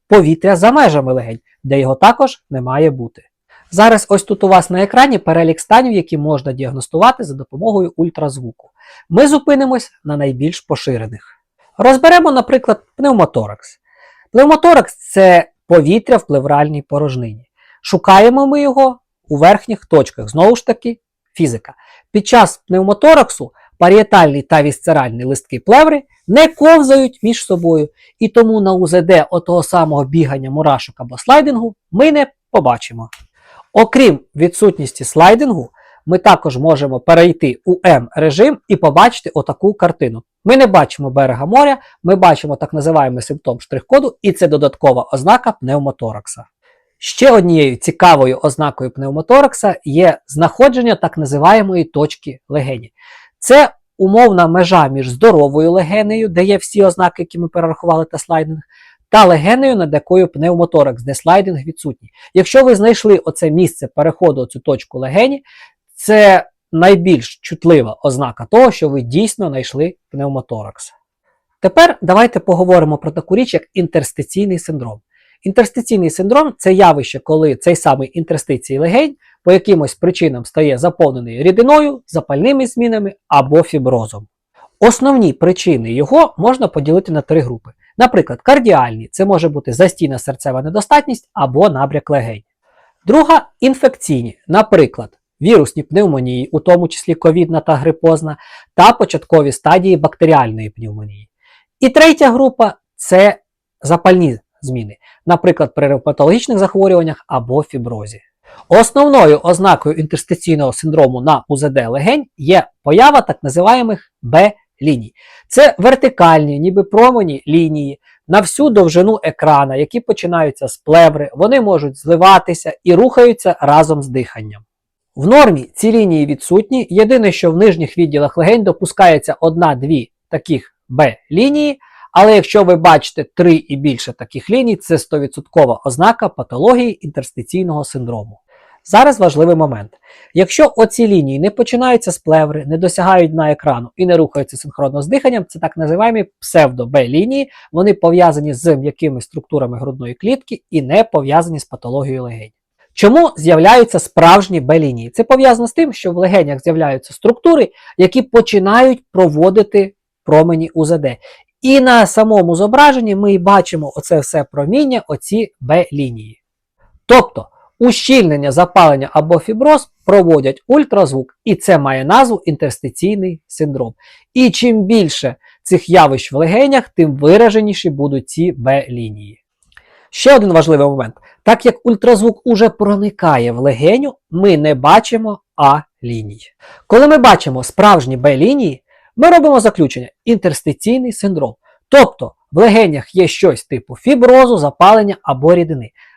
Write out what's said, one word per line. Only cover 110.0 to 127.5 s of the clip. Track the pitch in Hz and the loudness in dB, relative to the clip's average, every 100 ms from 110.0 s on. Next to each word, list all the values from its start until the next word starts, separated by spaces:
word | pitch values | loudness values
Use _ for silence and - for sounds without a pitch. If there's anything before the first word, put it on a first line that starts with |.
| 151 - - 170 - 151 135 | -6 -8 -6 -8 -4 -2 -2
синдрому | - 156 156 135 123 | -4 -4 0 0 0
на | 139 233 - | -2 -2 -2
У | 143 | -6
З | 147 | -4
Д | 135 113 | -4 -4
легень | 131 170 294 254 - | -4 -2 -2 -6 -10
є | 147 185 - _ | 0 0 0 _
поява | - 170 277 285 | 0 4 4 4
так | - - | 0 -8
називаємих | 143 151 190 254 226 190 _ _ | -6 -2 0 0 -2 -8 _ _
Б-ліній. | 120 156 208 208 _ - 147 131 110 _ _ _ - | -2 2 2 -2 _ -8 -4 -4 -6 _ _ _ -4
Це | - 285 - | 4 4 4
вертикальні, | 214 269 247 - 170 160 151 143 | 2 2 0 2 4 4 0 -4
ніби | 170 190 | -2 -2
промені | 190 214 240 240 180 139 - | 0 2 2 2 -4 -6 -2
лінії | 160 165 151 143 - _ _ - | 0 0 -4 -8 -12 _ _ -2
на | 196 | -2
всю | 190 - 294 | 0 -2 0
довжину | 208 170 165 196 214 | 2 2 2 0 0
екрана, | 160 - 156 143 139 135 | -4 -4 0 2 0 -4
які | 151 240 | -4 -6
починаються | 233 214 175 170 151 - 131 | -6 -6 -4 -2 -4 -4 -12
з | - | -10
плеври, | - 160 165 151 143 | 2 4 4 2 -8
вони | 135 202 269 | -4 0 0
можуть | 214 170 143 135 | 0 -2 -4 -8
зливатися | 147 170 185 190 180 165 160 - | -2 2 4 4 2 -8 -8 -8
і | 180 175 | 0 2
рухаються | 247 254 240 233 185 165 | 2 4 2 2 -4 -2
разом | 143 151 156 151 | 2 2 2 -2
з | 135 | -6
диханням. | 127 120 117 107 104 _ _ _ _ _ - | -8 -8 -12 -18 -20 _ _ _ _ _ -6
В | 156 | 2
нормі | 269 269 156 127 - | 4 4 2 -6 -4
ці | 220 | 0
лінії | 226 202 160 143 | 0 0 0 -2
відсутні, | 139 - 185 208 262 - | -6 -2 -2 0 -6 -2
єдине, | 180 220 254 208 | 0 2 2 0
що | - 175 | 0 -2